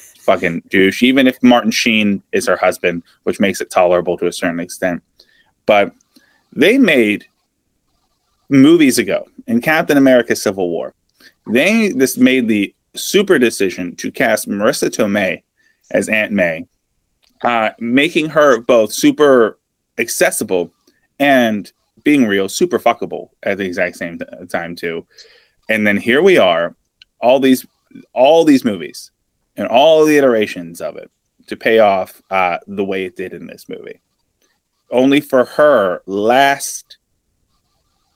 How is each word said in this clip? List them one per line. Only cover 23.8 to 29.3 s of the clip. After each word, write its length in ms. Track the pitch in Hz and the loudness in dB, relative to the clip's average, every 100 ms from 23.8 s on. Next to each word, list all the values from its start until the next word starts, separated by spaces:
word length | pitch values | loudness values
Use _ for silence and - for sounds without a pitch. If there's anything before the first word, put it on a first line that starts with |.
| 90 - | -6 -6
same 220 | 87 85 | -12 -12
t-, 280 | 85 - 90 | -16 -16 -12
time 280 | 95 85 85 | -10 -10 -10
too. 300 | 85 82 - _ - _ _ _ - | -10 -10 -12 _ -20 _ _ _ -6
And 160 | 110 104 | -2 0
then 100 | 101 | -2
here 260 | 117 131 | 0 2
we 140 | 190 170 | 4 4
are, 380 | 92 82 85 - _ _ _ _ | 4 2 -2 -8 _ _ _ _
all 200 | 117 135 | 0 2
these, 260 | 131 127 - _ _ - - | 2 0 -2 _ _ -20 -14
all 320 | 113 135 165 | 0 4 4
these 200 | 160 135 | 4 2
movies 460 | 123 95 78 - - _ _ | 0 -6 -10 -16 -20 _ _